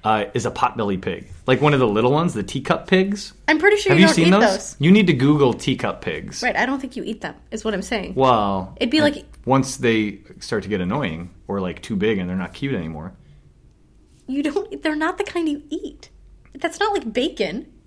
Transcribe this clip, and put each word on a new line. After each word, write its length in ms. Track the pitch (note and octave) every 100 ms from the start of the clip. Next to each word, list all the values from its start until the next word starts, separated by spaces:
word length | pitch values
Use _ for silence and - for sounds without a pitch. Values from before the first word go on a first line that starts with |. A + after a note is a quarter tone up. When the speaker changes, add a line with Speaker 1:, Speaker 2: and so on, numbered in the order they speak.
| G#2+
Speaker 1:
Uh, 200 | G#2+ G2+
is 120 | B2 A2+
a 60 |
potbelly 500 | - B2 A#2+ G#2 F#2+
pig. 280 | G2 F2 - - -
Like 140 | B2+
one 120 | D3
of 60 | C#3
the 80 | A#2+
little 240 | G#2 A#2+
ones, 220 | D3 F3
the 100 | G#2
teacup 440 | F#2 C#3 - E3 -
pigs. 440 | F#3 G3 G3+ - - -
Speaker 2:
I'm 100 | D#4
pretty 200 | F#4+ G#4
sure 140 | G4
Speaker 1:
Have 60 | D#3+
Speaker 2:
you 20 |
Speaker 1:
you 60 | D#4+
Speaker 2:
don't 80 | C#4+
Speaker 1:
seen 120 | E3+
Speaker 2:
eat 40 |
Speaker 1:
those? 100 | G3 G#3+ F#3+ -
Speaker 2:
those. 40 | -
Speaker 1:
You 140 | D3
need 160 | G#3 F#3
to 60 |
Google 400 | C3+ C#3 D3+ C3+
teacup 480 | A2 - B2+ A2 -
pigs. 420 | - D#2 - -
Speaker 2:
Right, 140 | A#3+ F#3+
I 80 | B3
don't 160 | C4+
think 160 | C4 A#3
you 80 | F#3+
eat 160 | G#3+
them, 140 | D#3+ - -
is 120 | G#3+
what 100 | A3
I'm 80 | G3
saying. 320 | G3 A3 F3+ C3
Speaker 1:
Well, 600 | C3 A2+ G2+ F#2+ F#2 -
Speaker 2:
It'd 80 | C4
be 80 | D#4
Speaker 1:
I, 40 |
Speaker 2:
like 220 | D4 D4 - - -
Speaker 1:
once 320 | C3 C3 -
they 420 | A#2+ A2+ G#2+ G2+ - -
start 220 | - G#2+
to 60 | F#2
get 120 | G#2
annoying 480 | F2+ B2+ A2+ D#2+ F2+ - -
or, 140 | G2
like, 200 | F#2 E2
too 140 | - G#2
big 220 | G#2+ G#2
and 120 | F2+
they're 60 | F#2
not 180 | E2+
cute 220 | - C#3 A2+
anymore. 380 | D#2+ D#2 F2 - - - _ _ - _ _ _ _ _ -
Speaker 2:
You 160 | C#4
don't, 400 | D4 G4+ G#4+ G4
they're 100 | D#4+
not 240 | D4+ D#4+ F#4+
the 60 |
kind 240 | G4+ F4 D#4+
you 160 | D4 -
eat. 400 | F4 G#4+ - - - - - -
That's 280 | - E4+ -
not 100 | G#4
like 220 | G4+ A#3
bacon. 580 | A#3+ D4+ - F3+ G3+ - -